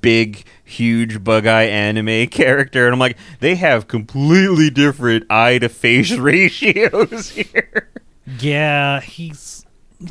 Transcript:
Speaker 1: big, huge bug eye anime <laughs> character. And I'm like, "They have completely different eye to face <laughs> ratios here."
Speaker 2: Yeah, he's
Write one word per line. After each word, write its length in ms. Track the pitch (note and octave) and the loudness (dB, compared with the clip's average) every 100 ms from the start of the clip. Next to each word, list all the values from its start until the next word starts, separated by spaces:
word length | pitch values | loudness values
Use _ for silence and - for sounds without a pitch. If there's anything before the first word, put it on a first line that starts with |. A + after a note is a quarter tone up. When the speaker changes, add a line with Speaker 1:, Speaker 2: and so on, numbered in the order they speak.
Speaker 1:
big, 420 | A#2+ A2+ A2 G#2 - - | 2 2 0 -6 -20 -20
huge 600 | - - A#2 A#2 A2+ G#2+ | -16 -4 -2 0 -2 -6
bug 220 | G2+ A2 G#2+ | -2 0 2
eye 160 | A2+ | 2
anime 640 | A2+ G#2 G#2 A2 G#2+ A2+ B2 | 2 0 -2 -2 -2 -2 -2
<laughs> 40 | |
character. 540 | - C3 C#3 C3+ C3+ | 0 2 2 0 0
And 80 | B2 | 2
I'm 60 | B2 | 2
like, 180 | B2+ A#2 - - | 0 -4 -14 -4
"They 140 | C#3+ | -2
have 340 | F3 E3+ A#2+ G#2 | 0 0 0 -2
completely 800 | A#2 G#2+ C3+ C#3+ F3+ G3 E3 D#3 | -8 -6 -2 2 4 4 2 2
different 560 | C#3+ C#3+ C#3+ B2 A2+ - | 2 0 0 0 0 0
eye 260 | A2 A#2 B2 | 2 4 2
to 120 | A#2 | -2
face 420 | - A#2+ A#2+ F#2 | -2 2 2 2
<laughs> 60 | A#3+ | 0
ratios 1120 | C#3 E3+ F#3+ - A3 G3 A3 G3+ - A3+ - | 0 2 2 0 -2 0 0 0 -2 -4 -12
here." 580 | G#3 - - - - - - - _ - B2 | -10 -6 -6 -4 -8 -10 -14 -20 _ -18 -8
Speaker 2:
Yeah, 600 | C#3 D3 D3+ C#3+ C#3 C#3 | -4 -2 -2 -2 -2 -4
he's 640 | - - E3 D3 - - - _ _ _ F3 | -8 -16 -16 -16 -20 -20 -20 _ _ _ -12